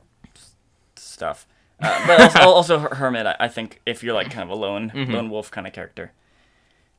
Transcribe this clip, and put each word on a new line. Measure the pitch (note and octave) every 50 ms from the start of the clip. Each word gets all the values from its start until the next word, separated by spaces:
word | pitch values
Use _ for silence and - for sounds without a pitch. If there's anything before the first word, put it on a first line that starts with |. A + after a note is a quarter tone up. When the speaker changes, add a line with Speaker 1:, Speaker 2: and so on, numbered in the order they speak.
| _ _ _ _ - _ _
Speaker 1:
s-, | _ _ _ _ _ _ _ _ _ _ _ _
stuff. | - - - - - E2+ D#2+ D2 - _ _ _ _ _ _ _ _
Uh, | D3+ - - - - E3+
but | F3 G#3+
also, | A#3+ - - E3+
<laughs> |
also | C#3+ F#3 F3+ F3 E3+ E3 E3 D3+
Her-, | D3+ - -
Hermit, | C3+ C#3 B2+ B2 A2+ G#2+ G2
I, | - -
I | A#2+ A#2+
think | - A#2 A2+ G#2 - _ _
if | A#2+ A2+ -
you're, | A#2 A#2+ A2+
like, | G2+ F2+ -
kind | B2 A2
of | F2+ F2
a | G2 A2
lone, | G2+ G2 G2+ G2+ A2 A2+ A2+
Speaker 2:
Mm-hmm. | C#3 C3+ B2+
Speaker 1:
lone | A2+ A#2 A2+ A2
wolf | G#2+ G#2+ G#2 -
kind | - G#2+ F#2 F#2
of |
character. | - F#2+ F2 E2+ _ F2+ F2 - _ _ _ _ _ _ _ _ _ _ _ _ _ _ _ _ _